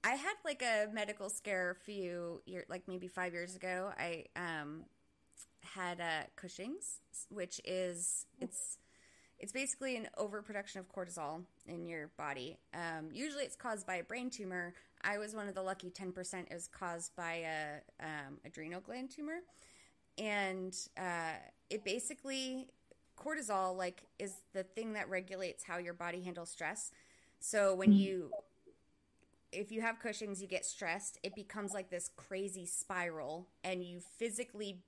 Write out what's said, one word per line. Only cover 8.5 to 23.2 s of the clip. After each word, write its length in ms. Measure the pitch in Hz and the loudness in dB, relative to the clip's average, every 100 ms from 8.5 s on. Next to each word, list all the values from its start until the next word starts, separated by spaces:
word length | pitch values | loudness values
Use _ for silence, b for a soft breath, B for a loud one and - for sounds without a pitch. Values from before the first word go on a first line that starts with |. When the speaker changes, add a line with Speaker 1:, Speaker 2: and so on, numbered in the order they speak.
| - - - B B B B B - | -2 -4 -6 B B B B B -10
Speaker 1:
it's 120 | 202 | -4
basically 440 | 262 269 - 269 240 | -2 0 0 0 0
an 120 | 214 - | -2 -2
overproduction 600 | 208 208 214 208 202 196 | -2 -2 -4 -4 -4 -8
of 120 | 185 | -6
cortisol 520 | - 175 175 147 160 180 _ - | -6 -4 -2 -2 -2 -8 _ -10
in 180 | 170 175 | -6 -4
your 240 | 165 151 - | -4 -6 -4
body. 400 | 151 139 127 - _ | -2 -2 -4 -8 _
Um, 360 | 165 165 160 156 | -4 -2 -2 -4
usually 300 | 151 302 285 | -4 -2 0
it's 120 | - - | -2 -2
caused 300 | 247 214 185 | -2 -2 0
by 100 | 180 | -2
a 60 | |
brain 260 | 170 240 247 | -2 -2 -2
tumor. 420 | - 190 180 175 180 B B | -2 -2 -2 -2 -6 B B
I 140 | - 208 | 0 2
was 160 | 214 214 | 0 -2
one 120 | 202 | -2
of 60 | 190 | 0
the 60 | |
lucky 300 | 185 190 180 | 0 0 -4
ten 200 | 180 190 | -4 -4
percent. 360 | 185 180 185 175 | -2 -4 -4 -4
It 60 | 170 | -6
was 120 | - | -8
caused 480 | - 180 170 170 - | -4 -2 -2 -4 -2
by 300 | 170 170 160 | -2 0 0
a, 580 | 160 151 147 - - | 0 -2 -4 -10 -8
um, 360 | 156 151 139 147 | -4 -4 -6 -10
adrenal 380 | - - 160 180 | -12 -8 -6 -6
gland 300 | 190 240 254 | -6 -6 -6
tumor. 280 | 285 294 339 359 B B B B _ _ - | -6 -4 -4 -6 B B B B _ _ -2
And, 580 | 214 208 196 190 185 185 - - | 2 4 4 2 -2 -4 -6 -2
uh, 360 | 185 170 165 131 - _ _ | 0 2 0 -4 -10 _ _
it 140 | 214 202 | -2 0
basically, 840 | 226 - 294 269 269 262 262 262 _ _ - _ | 0 0 -4 -2 0 0 -2 -6 _ _ -20 _
cortisol, 600 | - | -8